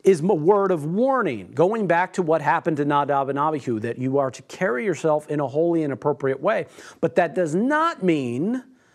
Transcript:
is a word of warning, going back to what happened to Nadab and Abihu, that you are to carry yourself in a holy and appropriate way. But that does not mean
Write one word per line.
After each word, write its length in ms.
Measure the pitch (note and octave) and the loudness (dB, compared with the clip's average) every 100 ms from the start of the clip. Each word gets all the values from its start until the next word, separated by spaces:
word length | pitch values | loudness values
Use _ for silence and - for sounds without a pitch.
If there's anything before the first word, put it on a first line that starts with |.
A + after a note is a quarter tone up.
is 180 | F#3+ F3 | 4 4
a 40 | |
word 480 | F3 F3+ D#3 G#3 G3 | 4 2 4 4 4
of 120 | F3 | 0
warning, 680 | D3 F#3+ C4 C4 F#3+ A2 F2+ | -2 0 0 0 0 -4 -4
going 320 | B2 F3 A3+ F#3+ | 0 2 2 0
back 280 | E3+ F3+ | 0 0
to 60 | - | -2
what 200 | E3 D#3+ | 0 0
happened 360 | D3+ E3 E3+ D3 | 2 0 0 0
to 60 | |
Nadab 440 | C#3+ C#3+ C#3 C#3 C3+ | 2 0 2 0 0
and 100 | C#3 | 0
Abihu, 400 | D3+ D3+ B2+ A2 | 0 -2 -2 -4
that 180 | A#2+ A#2+ | -4 -4
you 220 | B2+ C#3 | -2 0
are 140 | C3 | 0
to 100 | - | -4
carry 420 | - - F#3 B3 | -14 -4 -2 -2
yourself 460 | A3 D3+ D#3+ D3+ D3+ | -2 -2 0 0 -2
in 80 | D3+ | -4
a 80 | C3+ | -2
holy 380 | C#3+ E3+ E3+ | 0 0 0
and 80 | D3+ | -2
appropriate 480 | C3 D3 C#3 C3+ C3+ | -2 -2 -2 -2 -2
way. 260 | E3 A3 G#2+ - - - | -2 -2 -4 -14 -20 -6
But 140 | E3 | -2
that 180 | - E3+ F3+ | 2 0 0
does 180 | E3+ | 0
not 480 | E3+ B3 D4+ E4 E4 | 0 0 0 0 0
mean 600 | F3+ D#3 B2+ A#2+ F#3+ B3+ - _ _ | 0 0 0 -4 -4 -4 -8 _ _